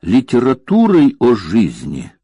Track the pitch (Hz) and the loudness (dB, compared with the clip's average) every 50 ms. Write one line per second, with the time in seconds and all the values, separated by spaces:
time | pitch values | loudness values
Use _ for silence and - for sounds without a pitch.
0 | - 82 95 131 127 - - 120 123 131 131 131 _ - 190 220 226 220 185 170 | -4 -2 -2 -2 -2 0 -2 0 0 0 -2 -4 _ -2 0 0 2 4 4 4
1 | 147 139 139 - 127 120 120 107 95 78 90 117 107 78 58 60 62 - 73 67 | 4 2 0 0 0 0 0 0 -2 -2 0 0 0 0 -4 -8 -12 -12 -12 -12
2 | - - _ _ | -12 -16 _ _